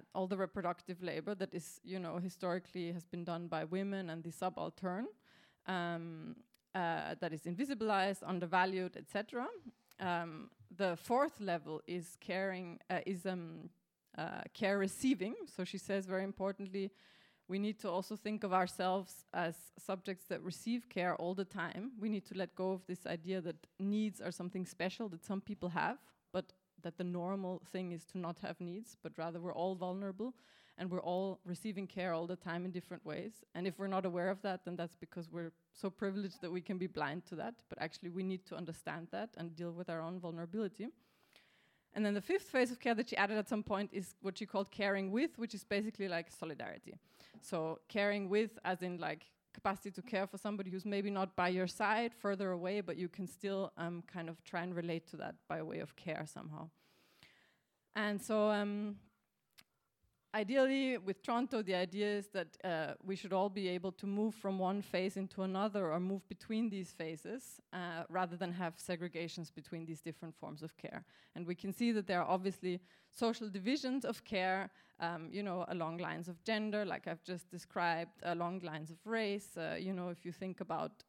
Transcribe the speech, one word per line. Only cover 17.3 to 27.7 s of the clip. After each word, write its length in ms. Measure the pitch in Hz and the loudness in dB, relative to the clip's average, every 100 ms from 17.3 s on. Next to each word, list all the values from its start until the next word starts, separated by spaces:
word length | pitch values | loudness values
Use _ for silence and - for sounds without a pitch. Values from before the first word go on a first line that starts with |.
| _ - | _ -2
we 120 | 190 | 0
need 200 | 208 214 | 2 0
to 100 | 202 | 0
also 260 | 175 190 214 | 0 0 -4
think 280 | 214 214 | -2 0
of 80 | 202 | 6
ourselves 720 | 185 180 - 185 196 185 - - | 6 6 4 4 4 2 -8 -4
as 220 | - 170 160 - - | 2 2 0 -10 -10
subjects 480 | - 190 190 180 - | -4 -4 -2 -6 -4
that 160 | 165 | -4
receive 480 | 170 - - 240 233 | -4 -4 0 0 0
care 260 | 196 180 - | 0 2 2
all 200 | 170 185 | 0 0
the 100 | 190 | -2
time. 460 | 202 165 - 240 233 | -2 -2 -2 -6 -2
We 100 | 214 | 0
need 160 | 208 - | 0 -2
to 100 | 185 | -4
let 200 | 175 - | -4 0
go 160 | 185 | 0
of 140 | 190 - | 0 -2
this 180 | 180 - | -6 -4
idea 340 | 170 170 190 | -4 -2 -2
that 260 | 170 156 - - | -2 -6 -8 -2
needs 400 | 196 208 214 185 | 2 4 2 0
are 120 | 175 | -4
something 340 | 175 180 185 180 | -4 -2 -2 -4
special 420 | - 175 180 220 | -2 -2 -2 -6
that 140 | 165 | -6
some 180 | - 196 | -4 -4
people 280 | - 202 180 | -4 -4 -2
have, 300 | 165 156 269 - _ _ | 2 2 0 -8 _ _
but 200 | 185 180 - _ - | -4 -4 -8 _ -12
that 160 | 175 156 | -8 -4
the 60 | |
normal 580 | 180 175 175 196 185 180 - | -2 0 0 0 -2 -4 -4